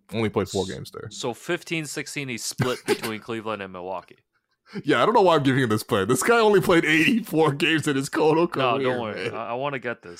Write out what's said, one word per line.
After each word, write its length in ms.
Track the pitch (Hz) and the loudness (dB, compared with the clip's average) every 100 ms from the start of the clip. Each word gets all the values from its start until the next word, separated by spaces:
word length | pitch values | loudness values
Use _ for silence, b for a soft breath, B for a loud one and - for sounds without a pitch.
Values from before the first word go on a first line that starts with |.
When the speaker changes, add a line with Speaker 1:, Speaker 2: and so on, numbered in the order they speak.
| _ | _
Speaker 1:
only 160 | 110 110 | -4 -2
played 200 | 107 92 | 0 -2
four 140 | 101 | -2
Speaker 2:
S-, 60 | 95 | -4
Speaker 1:
games 200 | 65 - | -6 -12
there. 160 | - - | -14 -14
Speaker 2:
so 240 | - 127 | -8 -8
fifteen 520 | 117 - 175 - 165 151 | -8 -6 -6 -4 -8 -6
sixteen, 420 | - 143 151 139 | -10 -8 -10 -8
he 100 | 117 | -8
split 400 | - - 127 127 - | -8 -4 -4 -4 -2
between 320 | 135 117 107 | -2 -2 -8
Cleveland 440 | 104 113 107 104 | -8 -8 -6 -8
and 100 | 98 | -8
Milwaukee. 460 | 92 90 92 - - _ _ _ _ _ 202 | -10 -10 -10 -12 -20 _ _ _ _ _ -10
Speaker 1:
Yeah, 180 | - 131 | 0 2
I 20 | |
don't 100 | 147 233 | 4 6
know 60 | |
why 120 | 190 | 6
I'm 80 | 160 | 6
giving 220 | 139 127 | 4 2
him 40 | 123 | 2
this 140 | 107 | 0
player. 240 | - 113 95 | 0 0 2
This 160 | - | 0
guy 160 | - 233 | 4 4
only 220 | 214 202 | 6 4
played 240 | - 170 | 6 4
eighty-four 680 | 151 160 160 226 - 156 156 | 4 2 4 2 0 2 2
games 340 | 143 151 160 143 | 2 0 0 0
in 80 | 135 | -2
his 120 | 139 | -2
total 360 | 165 156 160 | 2 2 4
Speaker 2:
No, 20 | 175 | 2
Speaker 1:
career, 380 | 151 131 117 | 0 0 0
Speaker 2:
don't 160 | 127 127 | 0 -2
worry. 220 | 113 95 | -4 -6
Speaker 1:
man. 100 | 104 | -6
Speaker 2:
I, 120 | 113 110 | -8 -6
I 40 | |
wanna 260 | 120 143 139 | -6 -4 -6
get 220 | 117 117 | -6 -8
this. 80 | 90 87 | -12 -18